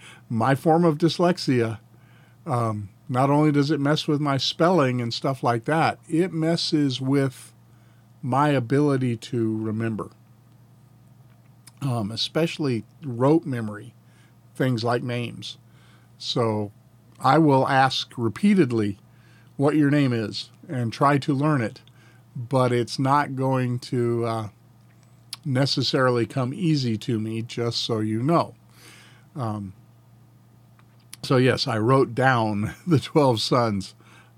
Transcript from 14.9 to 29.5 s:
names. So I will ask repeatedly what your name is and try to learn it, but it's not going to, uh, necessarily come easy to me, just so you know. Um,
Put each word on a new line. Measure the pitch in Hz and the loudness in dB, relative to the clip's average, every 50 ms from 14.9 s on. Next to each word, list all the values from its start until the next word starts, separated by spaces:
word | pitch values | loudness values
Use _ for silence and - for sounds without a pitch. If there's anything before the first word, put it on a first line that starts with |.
| 123 123 127 | -2 -2 -2
names. | 123 120 123 120 117 117 117 113 - - - - - _ - - - - - _ _ _ - | -4 -6 -6 -6 -8 -10 -12 -14 -16 -16 -18 -20 -20 _ -20 -20 -20 -20 -20 _ _ _ -16
So | - - - 135 117 113 107 107 104 104 - _ _ _ _ _ _ _ - - | -10 -6 -2 0 0 0 0 -2 -4 -6 -10 _ _ _ _ _ _ _ -20 -2
I | - 131 139 160 | 2 4 4 6
will | 165 147 135 131 131 | 6 6 6 4 4
ask | - 143 131 135 131 - - - - - - | 4 4 4 4 2 2 -2 -8 -8 -8 -4
repeatedly | 117 113 101 - - 202 214 185 156 123 120 113 104 101 98 - _ _ _ - - - - - - - - | -4 -4 -4 0 2 2 4 4 4 2 2 0 -2 -2 -4 -8 _ _ _ -20 -20 -20 -20 -20 -20 -20 -6
what | - 139 151 151 | 0 0 2 4
your | 156 147 143 | 4 4 4
name | 147 147 139 127 120 | 4 2 2 2 0
is | 113 107 101 101 - - - - _ - - | -2 -2 -4 -6 -10 -12 -14 -18 _ -14 -10
and | 151 123 120 113 - | -6 -4 -4 -4 -2
try | - 147 139 147 143 | 2 2 4 4 2
to | - - 143 | 0 0 -2
learn | 131 143 156 151 131 113 | 0 2 0 0 0 -2
it, | 101 - - - - _ - - - - - _ _ - | -4 -6 -10 -20 -20 _ -20 -20 -20 -20 -20 _ _ -12
but | 131 117 - 131 131 127 123 123 | -12 -8 -2 0 2 2 2 2
it's | 120 117 - - - | 0 0 -2 -4 -2
not | 135 135 139 147 143 - 135 | 0 2 2 2 0 -2 -4
going | 131 131 135 131 131 127 123 123 120 | -4 -2 0 0 0 0 -2 -4 -6
to, | - - 135 123 120 120 120 113 117 | -6 -6 -4 -2 -2 0 -2 -2 -2
uh, | 117 113 113 110 101 - _ _ _ _ _ _ _ _ _ _ _ _ _ _ - - - - | -2 -4 -4 -6 -10 -14 _ _ _ _ _ _ _ _ _ _ _ _ _ _ -18 -18 -12 -6
necessarily | 147 127 127 139 131 - 143 123 - - 139 131 127 123 120 113 | -4 0 0 0 0 0 -2 -2 0 0 2 2 2 2 2 0
come | 110 - 139 123 123 143 | -2 -2 -4 -4 -4 -4
easy | 208 185 160 156 143 127 120 110 107 | -2 0 0 0 2 0 -2 -4 -4
to | - - 120 107 | -4 -4 -4 -4
me, | 107 110 113 113 117 | -4 -4 -6 -8 -8
just | - - 120 117 117 113 - - | -8 -6 -4 -4 -4 -4 -4 -4
so | - 117 107 | -4 -2 -2
you | 110 107 110 113 123 | -2 -2 -2 -2 0
know. | 151 170 151 110 - - _ _ - - - - - - - - - - - - - _ | 2 2 2 0 0 -6 _ _ -20 -20 -20 -20 -20 -20 -20 -20 -20 -20 -20 -20 -18 _
Um, | 156 120 110 | -8 -6 -6